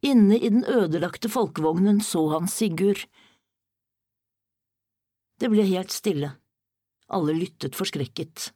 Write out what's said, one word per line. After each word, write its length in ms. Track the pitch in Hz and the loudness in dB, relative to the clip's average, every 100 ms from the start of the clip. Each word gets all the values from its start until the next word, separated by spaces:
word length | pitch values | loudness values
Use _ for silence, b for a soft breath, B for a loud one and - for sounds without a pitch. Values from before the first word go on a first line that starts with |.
| 277 | 4
Inne 320 | 262 202 226 | 6 6 6
i 120 | 233 | 4
den 120 | 214 - | 0 2
ødelagte 600 | 262 180 160 170 - 233 | 0 0 0 -4 -6 -6
folkevognen 680 | 254 208 - 156 165 196 202 208 | -4 -4 -2 0 2 2 2 0
så 220 | 170 156 | 0 0
han 160 | 156 175 | 0 -4
Sigurd. 580 | - 220 165 196 196 - b b b _ _ _ _ _ _ _ _ _ _ _ _ _ _ _ _ _ _ _ _ | -2 -4 0 0 0 -6 b b b _ _ _ _ _ _ _ _ _ _ _ _ _ _ _ _ _ _ _ _
Det 80 | 254 | 0
ble 160 | 214 202 | 2 2
helt 280 | 185 180 | 0 -4
stille. 420 | - 208 156 143 139 _ _ _ _ _ _ _ | -6 -4 -2 -4 -10 _ _ _ _ _ _ _
Alle 240 | 98 151 160 | -4 -2 -2
lyttet 400 | 175 _ 139 - | -4 _ -12 -6
forskrekket. 760 | 190 151 131 - 160 - - | -8 -6 -8 -8 -12 -12 -16